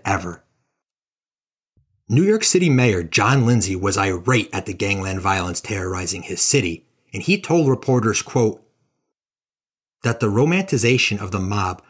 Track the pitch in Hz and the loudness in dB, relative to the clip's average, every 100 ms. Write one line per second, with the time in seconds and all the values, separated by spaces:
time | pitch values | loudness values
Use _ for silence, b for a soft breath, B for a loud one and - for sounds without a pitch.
0 | - 98 90 85 _ _ _ _ _ _ | -2 -2 -4 -10 _ _ _ _ _ _
1 | _ _ _ _ _ _ _ _ _ _ | _ _ _ _ _ _ _ _ _ _
2 | - 131 196 214 - 185 175 131 123 92 | 0 2 4 4 4 2 4 4 4 2
3 | 82 - 104 139 117 120 92 92 98 101 | 0 0 2 4 4 2 2 -2 -2 0
4 | 98 90 92 123 101 104 - 90 101 98 | 0 -2 0 0 0 -6 -8 -4 -2 -2
5 | 95 95 95 95 90 85 - 101 92 92 | -4 -4 -2 -2 -2 -6 -6 -6 -4 -6
6 | 92 95 85 92 - 139 92 82 _ _ | -6 -8 -8 -4 0 2 0 -6 _ _
7 | _ - 117 202 - 170 143 127 - 123 | _ -8 -2 -2 2 2 2 0 0 0
8 | 110 101 - 131 110 - _ _ _ _ | 2 -2 -2 0 0 -2 _ _ _ _
9 | _ _ _ _ _ _ _ _ _ _ | _ _ _ _ _ _ _ _ _ _
10 | 123 120 110 104 147 185 190 131 120 127 | -4 -2 -2 2 2 2 0 0 2 2
11 | - 104 95 98 95 101 92 92 b | 0 -4 -6 -6 -4 -2 -4 -6 b